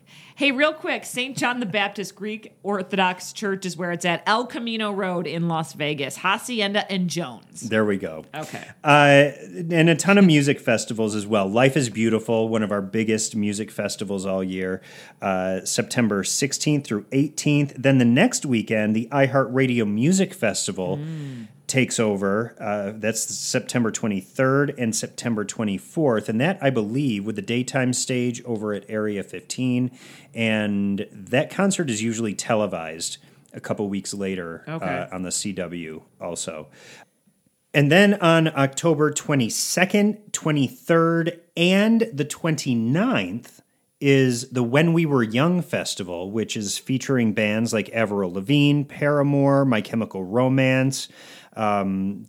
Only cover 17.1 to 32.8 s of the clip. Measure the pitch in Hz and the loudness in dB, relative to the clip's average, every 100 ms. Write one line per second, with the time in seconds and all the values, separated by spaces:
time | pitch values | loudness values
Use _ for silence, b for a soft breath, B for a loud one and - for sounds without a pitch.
17.1 | 135 147 - - 147 143 - 135 135 120 | -2 -2 -2 0 2 0 0 2 6 6
18.1 | 123 - - 147 120 101 113 107 110 117 | 6 4 2 0 0 0 0 2 0 0
19.1 | 143 135 135 127 127 135 120 104 104 139 | 2 2 2 0 2 2 2 0 2 2
20.1 | 190 185 - 110 95 - 92 90 123 151 | 2 0 0 -2 -2 -4 -4 -4 -4 -6
21.1 | 160 143 123 110 - - 131 123 - 110 | -10 -10 -12 -14 -18 -4 0 0 0 0
22.1 | 98 98 101 117 - 107 104 101 110 107 | 0 0 0 -2 -6 -6 -4 -4 -4 -4
23.1 | 113 - 107 - 127 - 127 113 101 113 | -4 -6 -8 -4 -4 -2 -2 -2 -2 -2
24.1 | 98 - - 131 135 143 127 117 110 120 | -4 -6 -2 2 2 0 -2 -4 -4 -6
25.1 | - 123 110 101 - 110 95 - - 147 | -6 -4 -4 -4 -4 -4 -4 -6 -2 2
26.1 | 110 104 110 151 196 139 123 104 123 143 | 2 0 0 0 0 0 0 -2 -2 -2
27.1 | 104 98 104 98 117 123 135 127 123 - | -2 -4 -6 -4 -4 -2 -2 -2 -2 -2
28.1 | 127 123 117 123 113 107 101 - 110 107 | -2 -2 -4 -6 -6 -4 -6 -6 -4 -2
29.1 | 101 92 90 - - 127 123 127 B B | -4 -6 -12 -12 -4 0 0 -2 B B
30.1 | B B - 113 110 104 101 101 98 104 | B B -2 0 2 0 0 0 -2 -6
31.1 | 107 95 123 147 - 196 190 160 107 113 | -12 -2 0 0 0 0 0 -2 -2 -2
32.1 | 113 113 98 - 113 104 87 | -2 -4 -4 -2 0 0 -2